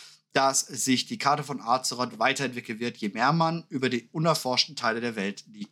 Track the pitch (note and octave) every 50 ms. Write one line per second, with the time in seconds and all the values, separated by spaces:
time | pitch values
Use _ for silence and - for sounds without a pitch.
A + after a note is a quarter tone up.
0 | - - - - _ _ - C#3+ C3+ C3+ C3+ - - - C#3 C3 - - C3 B2
1 | - - B2 G#2+ - C#3 D3 D3 C#3+ C3 C3+ B2 A2 A2+ A#2+ B2+ - - B2+ A#2+
2 | B2 A#2 A2 G#2+ A#2 B2+ C3+ C3+ C#3 B2+ B2 A#2+ A#2 - A#2 G#2+ A#2+ A#2+ G#2+ -
3 | - G#2 G2 A2+ A#2+ C3+ D3+ E3 E3 D#3+ E3 E3+ D#3+ - - C3+ B2+ B2+ B2 A#2
4 | A2+ - - F3 D#3+ E3+ D#3 - - B2+ B2 B2 - - D#3 - B2 A#2 A2 A#2
5 | A#2 A#2+ A2+ A2 F#2+ G2+ G2+ - - - G#2+ G#2+ G2+ -